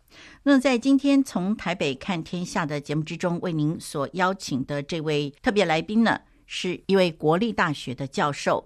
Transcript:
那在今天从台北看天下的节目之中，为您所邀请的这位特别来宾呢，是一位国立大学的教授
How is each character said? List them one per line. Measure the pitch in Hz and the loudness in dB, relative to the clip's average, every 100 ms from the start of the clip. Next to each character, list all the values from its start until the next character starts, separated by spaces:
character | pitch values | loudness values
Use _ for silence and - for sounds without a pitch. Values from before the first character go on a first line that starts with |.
| _ - - - | _ -20 -20 -4
那 | - 277 | 2 4
在 | 277 247 | 4 2
今 | 262 277 | 4 4
天 | 277 277 | 6 4
从 | 269 202 180 214 | 2 -2 -2 -2
台 | - 175 | -4 -2
北 | 156 131 | -2 -2
看 | - 175 | -4 -4
天 | 156 180 175 | -4 -6 -4
下 | 196 156 | -4 -2
的 | 147 | -4
节 | 139 151 | -2 -4
目 | |
之 | 151 170 | -2 -4
中， | 180 170 | -2 -2
为 | 180 | -2
您 | 160 151 165 | 0 0 -2
所 | - 156 135 | -6 -6 -4
邀 | 180 185 | 0 -2
请 | 190 - 139 135 | -2 -4 -4 -4
的 | 143 | -6
这 | 139 170 | -4 -4
位 | 151 147 147 - | -2 0 -2 -2
特 | - | 0
别 | 196 175 | 2 2
来 | 160 | 0
宾 | 170 214 | 0 2
呢， | 226 - - _ _ | 2 0 -4 _ _
是 | - 185 175 - | -8 -6 -6 2
一 | 190 | 4
位 | 180 | 4
国 | 160 151 165 | 2 0 2
立 | 226 | 0
大 | 202 180 | 0 -2
学 | 143 - | -2 -8
的 | 123 135 | -8 -6
教 | - 156 | -2 -2
授 | 135 - 135 | 0 0 0